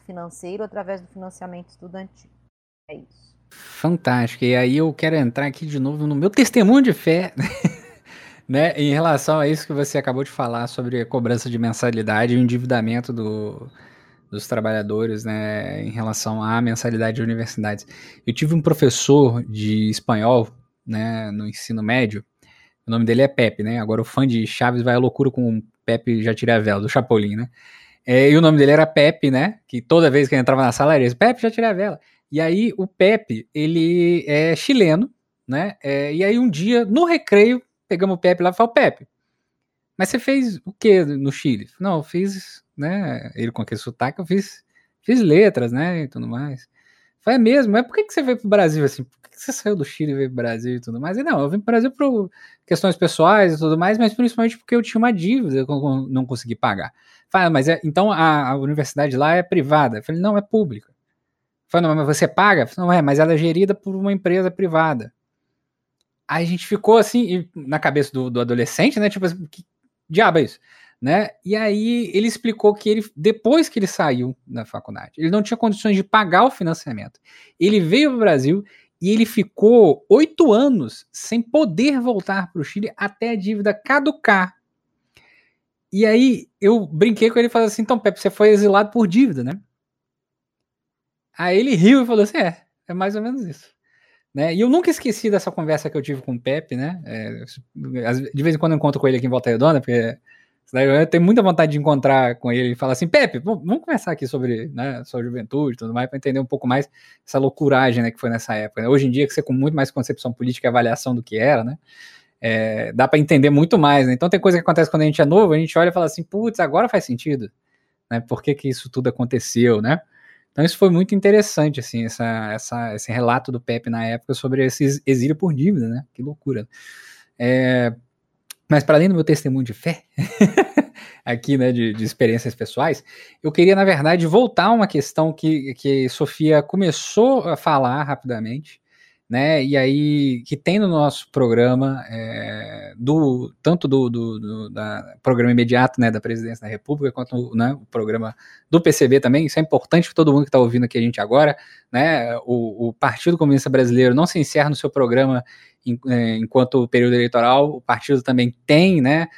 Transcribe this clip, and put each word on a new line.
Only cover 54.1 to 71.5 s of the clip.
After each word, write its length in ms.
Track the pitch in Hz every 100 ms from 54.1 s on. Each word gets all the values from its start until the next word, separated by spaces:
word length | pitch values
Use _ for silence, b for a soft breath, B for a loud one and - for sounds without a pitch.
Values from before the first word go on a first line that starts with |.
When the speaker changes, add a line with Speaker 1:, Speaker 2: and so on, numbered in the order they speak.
Speaker 2:
principalmente 440 | 226 240 233 226 -
porque 180 | - 240
eu 60 |
tinha 180 | 233 220
uma 140 | 240
dívida 520 | 196 175 262 185 135 127
que 60 |
eu 360 | 143 143 135 131
não 160 | 131 127
consegui 300 | 123 117 110
pagar. 380 | 123 98 - b b b _
Falei, 180 | 190 175
"Ah, 20 |
mas 200 | 147 139
é, 100 | 165 156
então 260 | 160 208
a, 380 | 165 160 151 135
a 60 | 139
universidade 580 | 139 151 139 143 147 127
lá 180 | 151
é 100 | 180
privada?" 560 | 175 180 135 151 135 107
Eu 40 |
falei, 180 | - 165
"Não, 160 | 202 208
é 40 |
pública." 500 | 202 220 180 107 - _ _ _ _ _ _ _ _
Falei, 180 | 175 165
"Não, 80 | 156
mas 100 | 143
você 220 | 151 151
paga?" 400 | - 202 180 117
Falei, 200 | - 175
"Não, 60 |
é, 80 | 180
mas 180 | 143 143
ela 140 | 160
é 40 | 156
gerida 360 | 165 165 196
por 220 | 190 196 190
uma 160 | 196
empresa 400 | 196 180 185 185
privada." 640 | 180 185 160 160 127 104 _ _ _ _ _ _ _ _ _ _ _ -
Aí 140 | 156
a 40 | 170
gente 200 | 175 -
ficou 300 | 202 208 226
assim, 240 | 208 240
e 260 | 214 180 170 170
na 240 | 135 151
cabeça 320 | 156 147 139
do, 180 | 131 127
do 120 | 120
adolescente, 580 | 120 120 120 - 226 214
né? 100 | 208
Tipo 160 | 202 185
assim, 220 | 180 160
"Que 180 | - _ _ _ _ _
diabo 300 | 165 208 165
é 40 |
isso?" 160 | 123 - b b b b
Né? 280 | 127 185 208 -
E 100 | 180